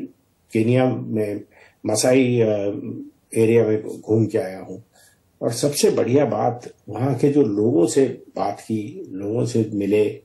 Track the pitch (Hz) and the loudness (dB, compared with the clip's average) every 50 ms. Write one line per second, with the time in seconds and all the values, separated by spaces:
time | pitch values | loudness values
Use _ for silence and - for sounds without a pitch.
0 | - - _ _ _ _ _ _ _ _ - 113 110 117 123 127 127 127 131 127 | -16 -16 _ _ _ _ _ _ _ _ -2 0 0 2 2 2 2 2 0 -2
1 | 131 120 117 - 107 101 101 104 - _ _ _ - _ _ _ - 107 107 - | -6 -6 -4 -4 -4 -4 -6 -8 -10 _ _ _ -20 _ _ _ -6 -4 -2 0
2 | - 127 127 135 127 123 123 120 110 107 104 101 101 101 104 - - 110 110 - | 2 4 4 4 4 4 4 2 2 2 2 0 -2 -2 -4 -6 -8 -10 -10 -12
3 | - - _ _ _ _ - 113 113 110 117 117 107 107 110 107 - - - - | -14 -16 _ _ _ _ 0 2 4 6 6 4 4 4 2 -2 -2 -6 -12 -12
4 | - - 107 113 110 95 - 107 92 95 95 95 - - 92 - - _ _ _ | -4 0 2 2 2 2 0 -2 -4 -4 -8 -12 -14 -14 -14 -16 -16 _ _ _
5 | _ _ _ _ _ _ _ - 139 127 117 - 147 143 143 - - 185 - - | _ _ _ _ _ _ _ -6 -6 -4 -4 -2 -2 -2 0 2 0 2 2 2
6 | 113 110 127 143 143 113 107 107 117 123 120 - - - - _ _ - 104 113 | 0 2 2 2 2 2 0 0 -2 -2 -2 -4 -12 -18 -20 _ _ -12 -8 -4
7 | 123 139 131 117 - 143 139 147 131 110 101 104 107 120 135 165 170 - - 139 | -2 -2 0 2 2 2 4 4 2 2 2 0 0 2 4 2 2 2 4 2
8 | 135 120 - - - - - - 95 101 - - - - 110 107 104 - - 190 | 2 2 0 -8 -14 -14 -8 -6 -6 -6 -6 -8 -8 -6 -6 -6 -6 -8 -12 -14
9 | - - - 98 101 101 113 123 123 117 - 117 107 - 107 101 101 98 104 107 | -16 -14 -12 -10 -6 -4 -4 -2 -4 -2 0 0 0 0 -2 -4 0 2 2 2
10 | 107 101 - - - | 2 2 -2 -8 -16